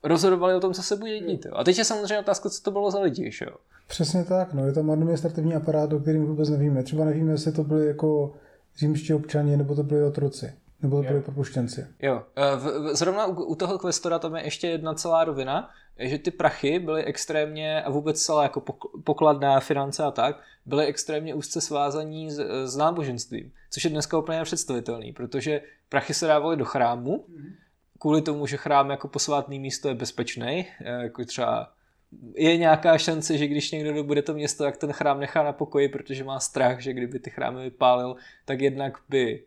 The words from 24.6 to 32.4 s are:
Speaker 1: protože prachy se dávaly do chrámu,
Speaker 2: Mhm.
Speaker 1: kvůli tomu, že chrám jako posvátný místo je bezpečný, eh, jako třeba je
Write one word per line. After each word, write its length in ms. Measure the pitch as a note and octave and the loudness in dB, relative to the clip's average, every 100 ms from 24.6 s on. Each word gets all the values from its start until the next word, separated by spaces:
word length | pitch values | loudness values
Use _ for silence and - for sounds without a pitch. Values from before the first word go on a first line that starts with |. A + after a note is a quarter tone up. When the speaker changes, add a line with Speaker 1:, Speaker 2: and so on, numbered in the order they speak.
| - B2 B2 A#2 A#2 | -4 -6 -4 -8 -10
Speaker 1:
protože 480 | - A#2+ C3+ B2+ D3 - _ _ | -10 -6 -4 -2 -4 -4 _ _
prachy 260 | C#3+ - | -2 0
se 120 | D#3 E3 | -2 4
dávaly 300 | D3+ D3+ D#3+ | 4 4 -2
do 80 | |
chrámu, 600 | A#2+ C#3 A#2 A#2+ B2 E3 - | -2 2 2 0 -4 -6 -6
Speaker 2:
Mhm. 200 | E3 D3 - _ _ _ _ | -18 -18 -20 _ _ _ _
Speaker 1:
kvůli 240 | D#3 D#3 | 2 4
tomu, 240 | D#3 D3 C#3 | 2 -2 -4
že 100 | C#3+ | -4
chrám 340 | - C#3+ C#3 | 4 4 4
jako 180 | C#3 C#3+ | 0 -6
posvátný 500 | C#3+ - C#3+ C3+ C#3 | -4 0 0 -2 -8
místo 300 | C3+ B2+ D3 | -8 -4 -4
je 60 | |
bezpečný, 720 | C3 B2 - A#2+ - A#2 D#3+ F3+ - | -4 -6 -6 -6 -6 -6 -6 -6 -12
eh, 220 | - B2 | -10 -8
jako 220 | A#2+ A#2+ | -8 -8
třeba 480 | A#2+ - A#2 A#2 - _ _ _ _ - A#2 | -10 -2 0 0 -4 _ _ _ _ -20 -16
je 220 | - | 2